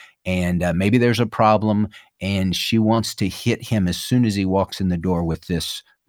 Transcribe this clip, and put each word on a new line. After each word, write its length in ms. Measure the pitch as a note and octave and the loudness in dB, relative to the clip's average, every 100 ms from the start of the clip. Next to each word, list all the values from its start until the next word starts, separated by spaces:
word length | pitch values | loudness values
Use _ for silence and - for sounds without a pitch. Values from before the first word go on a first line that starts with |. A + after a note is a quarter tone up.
| - _ | -20 _
and, 380 | - F#2 F2+ F2+ | -4 -2 0 0
uh, 100 | F2 | 0
maybe 220 | E2+ G2 A#2+ | 0 2 4
there's 220 | A#2+ A2+ | 4 2
a 60 | A2+ | -2
problem, 640 | - G#2+ G#2+ G#2+ G#2 G#2 - - _ | 2 4 4 2 0 -2 -6 -20 _
and 340 | F#2 G2 F#2 F2 | -4 0 0 -2
she 220 | - A2+ | 0 2
wants 360 | G#2+ A2+ A2 - | 4 2 0 -4
to 120 | G2 | -4
hit 340 | - - A2+ - | -2 -2 -2 -2
him 200 | A2 F#2 | 0 0
as 80 | E2+ | -2
soon 260 | - B2+ | 0 2
as 100 | A#2 | 2
he 100 | G2+ F#2+ | 0 0
walks 340 | F#2+ F#2+ - | 0 0 -2
in 80 | F#2+ | -2
the 80 | F2 | -2
door 260 | F2+ F2 | 0 -2
with 220 | E2+ D#2+ - | -2 -4 -4
this 360 | F2 - - _ _ | -4 -4 -12 _ _